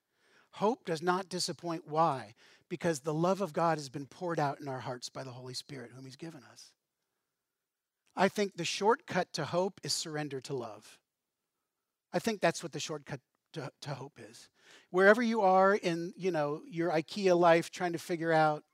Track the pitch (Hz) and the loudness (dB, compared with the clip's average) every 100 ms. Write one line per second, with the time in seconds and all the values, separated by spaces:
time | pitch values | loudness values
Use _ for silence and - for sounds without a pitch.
0 | _ _ _ _ _ - 202 262 - 160 | _ _ _ _ _ -4 -2 -2 -6 -4
1 | 175 180 - 180 170 160 170 165 151 151 | 0 -2 -4 -6 -6 -6 -8 -8 -4 2
2 | 165 135 107 - - _ _ 170 175 156 | 2 2 -8 -18 -20 _ _ -4 -2 -2
3 | 160 151 175 190 190 151 170 156 139 143 | -2 0 2 0 -2 0 0 0 -4 -12
4 | 135 - 180 160 143 139 143 131 139 127 | -12 -10 -4 0 0 -2 -8 -8 -8 -10
5 | - 143 135 123 127 127 - 139 117 123 | -10 -12 -12 -14 -12 -14 -12 -16 -16 -18
6 | 131 127 165 156 113 113 - _ _ _ | -18 -14 -14 -14 -20 -20 -20 _ _ _
7 | _ _ _ _ _ _ _ _ _ _ | _ _ _ _ _ _ _ _ _ _
8 | _ - 190 - 202 170 160 - 202 262 | _ 0 0 2 -4 -4 -6 0 2 2
9 | - 185 175 - 143 175 196 - 151 - | 0 -4 -4 -6 -4 -2 -2 -6 -6 -6
10 | 165 151 147 135 - 139 110 104 - - | -4 -6 -6 -8 -8 -8 -8 -14 -20 -20
11 | _ _ _ _ _ _ _ _ _ _ | _ _ _ _ _ _ _ _ _ _
12 | _ 180 226 208 175 - 165 151 - 151 | _ -4 -2 0 0 0 -8 -8 -8 -10
13 | - 139 - _ _ 160 139 - 139 131 | -10 -12 -12 _ _ -12 -12 -12 -10 -10
14 | 139 - 110 117 - _ _ - _ 180 | -12 -16 -20 -20 -20 _ _ -20 _ 6
15 | 190 214 233 226 190 190 190 202 180 170 | 8 8 4 4 6 6 6 4 0 -2
16 | 170 - 180 165 147 156 - 165 170 160 | -6 -4 -2 0 -2 -4 -8 -4 0 0
17 | 156 208 190 175 175 170 160 - 180 165 | -2 0 4 6 8 6 4 -6 -6 -6
18 | - 175 165 160 156 151 - | -6 -4 2 4 4 2 -8